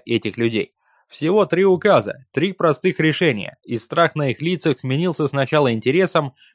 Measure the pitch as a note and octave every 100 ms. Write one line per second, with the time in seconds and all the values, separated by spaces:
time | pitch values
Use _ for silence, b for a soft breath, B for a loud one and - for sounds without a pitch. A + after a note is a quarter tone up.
0 | - A#2 G#2+ G#2 A#2 A2 - _ _ _
1 | _ - D#3 G#3 F#3 E3+ G3 F3+ G#3 D#3
2 | G2+ - _ - F3+ F#3 E3 C#3 F#3 -
3 | D#3 D3 E3+ G#2+ - - - A#2 - E3+
4 | E3 D3+ C#3 A2+ D#3+ F3+ E3 C3 C3 C3+
5 | F3+ D#3+ D3 C#3 C3+ D#3 C3+ A2+ C3 E3
6 | F#3 E3 C#3+ b b